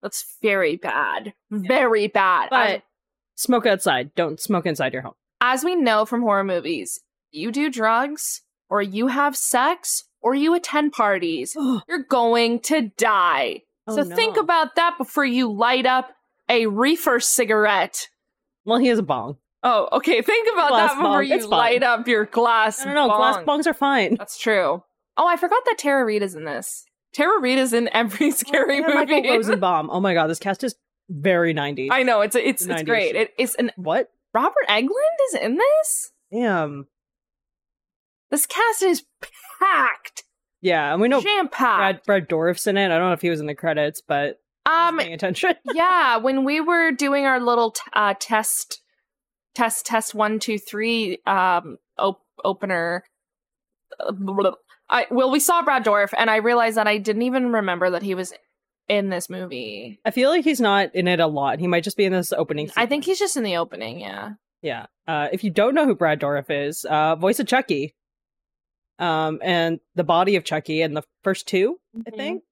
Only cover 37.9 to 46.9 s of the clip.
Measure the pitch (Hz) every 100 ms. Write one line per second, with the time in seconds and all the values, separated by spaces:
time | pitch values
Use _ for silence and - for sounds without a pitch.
37.9 | _ _ _ _ 285 - - 466 427 381
38.9 | 311 _ _ - - - - 381 339 254
39.9 | - - - - _ _ _ 185 165 147
40.9 | 165 233 269 370 415 339 - 254 196 196
41.9 | 196 - 196 160 165 165 175 - 196 196
42.9 | 165 180 170 175 160 151 143 165 151 151
43.9 | 151 _ 143 143 - _ _ 277 330 339
44.9 | 330 170 165 196 175 370 - - 320 349
45.9 | 359 277 233 240 269 269 302 320 339 330